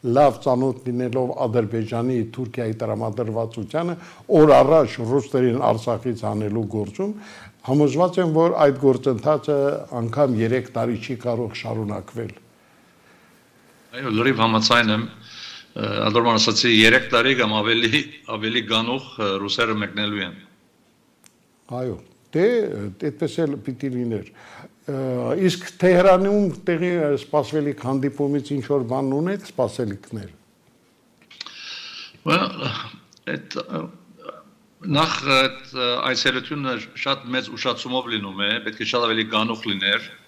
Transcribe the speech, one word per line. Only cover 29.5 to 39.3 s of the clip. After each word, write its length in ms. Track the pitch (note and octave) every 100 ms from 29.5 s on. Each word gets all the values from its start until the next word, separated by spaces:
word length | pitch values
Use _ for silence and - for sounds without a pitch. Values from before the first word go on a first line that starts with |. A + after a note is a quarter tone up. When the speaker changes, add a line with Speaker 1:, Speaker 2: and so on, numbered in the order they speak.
| - A#2 A2+ A2+ G2 - A2 F#2 - _ _ _ _ _ _ _ _ _ - - - - - - - - -
Speaker 2:
Well, 480 | - E3+ F#3 F#3 C3+ G#2+ - - _ _
այդ, 360 | - - - -
ը, 240 | - - - - _ - - - - _ _ _
նախ 360 | F#3+ D3 D#3+ - C#3
այդ, 360 | C3+ C3 C3 -
ը, 200 | C3 B2 B2
այցելությունը 760 | C3 B2 C3+ B2+ B2+ D3 C3+ A#2 A2
շատ 320 | - C#3 C3+ A#2+
մեծ 240 | B2+ G#2
ուշացումով 640 | A#2 C3 A#2 C3 B2+ A#2+
լինում 320 | A2 G2 F#2+
է, 80 | G2+ A#2
պետք 240 | G#2+ A2
է 80 | A2
շատ 160 | B2 A#2
ավելի 200 | A2
գանուխ 380 | A2